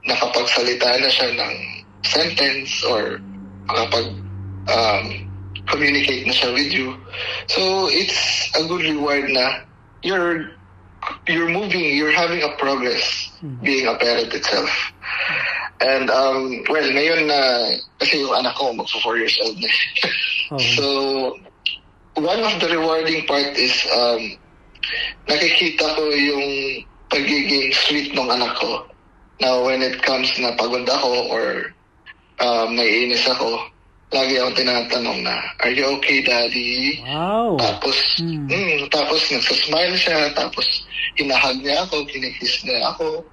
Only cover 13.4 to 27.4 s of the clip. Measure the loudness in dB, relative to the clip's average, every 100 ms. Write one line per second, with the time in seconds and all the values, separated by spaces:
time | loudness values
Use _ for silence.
13.4 | -12 -4 0 2 0 2 2 2 0 -2
14.4 | -2 0 0 -2 -4 -8 -8 -6 -4 -4
15.4 | -4 -4 -8 -2 2 2 2 2 4 2
16.4 | -2 -4 -2 0 2 2 2 2 2 4
17.4 | 4 2 0 -2 -6 _ 0 2 2 0
18.4 | 0 -2 -2 -2 -6 -4 -2 0 0 0
19.4 | 0 -2 -2 0 0 0 -2 0 -2 -2
20.4 | -4 -2 0 2 2 0 0 0 -2 -4
21.4 | -18 _ -6 -6 -14 -20 -10 -2 0 2
22.4 | 0 0 0 2 2 2 0 -2 0 0
23.4 | 0 0 0 0 0 2 2 0 -4 -12
24.4 | -20 -20 -20 -10 -6 -4 -4 -8 -2 0
25.4 | 4 4 2 2 0 0 0 2 2 0
26.4 | -2 -2 -4 -6 -12 -20 -4 -2 0 0